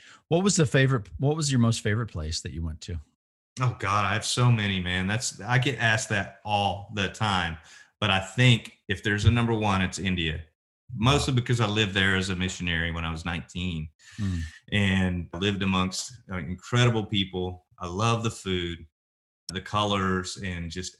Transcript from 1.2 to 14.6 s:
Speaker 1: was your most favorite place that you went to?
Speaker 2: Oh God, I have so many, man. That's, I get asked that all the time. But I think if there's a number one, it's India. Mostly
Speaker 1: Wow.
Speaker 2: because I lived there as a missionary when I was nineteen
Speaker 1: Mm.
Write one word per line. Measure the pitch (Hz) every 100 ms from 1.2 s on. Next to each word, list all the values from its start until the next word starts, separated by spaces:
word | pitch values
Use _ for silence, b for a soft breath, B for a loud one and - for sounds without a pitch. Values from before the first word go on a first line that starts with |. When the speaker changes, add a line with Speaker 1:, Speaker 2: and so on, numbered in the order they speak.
| 139 156
Speaker 1:
was | 147
your | 131
most | 117 113
favorite | 107 110 110
place | 85 78 80
that | -
you | 69
went | 82 76
to? | - 82 - _ _ _ _ -
Speaker 2:
Oh | 127 -
God, | 98 104
I | 98
have | 107
so | - - 123
many, | 117 101 95
man. | 90 90 92
That's, | 110 - -
I | 101 127
get | 135 120
asked | 117 107 -
that | 104 95 -
all | 107 104 98 98 98
the | 104 95
time. | - 110 95 85 80 B B B -
But | 104
I | 95
think | 95 - 127 113 - _ -
if | 95
there's | 110 104
a | 113
number | 120 117
one, | 113 104 95
it's | 92 -
India. | 95 87 80 78 - _ _ _ -
Mostly | 110 117 143 -
Speaker 1:
Wow. | 127
Speaker 2:
because | 120 117
I | 107
lived | 107 104
there | 98 98 95
as | 92
a | 90
missionary | 92 - 87 82 85
when | 82
I | 82
was | 80
nineteen | 85 87 - 90 90 80 78 _ B B
Speaker 1:
Mm. | 98 87 78 B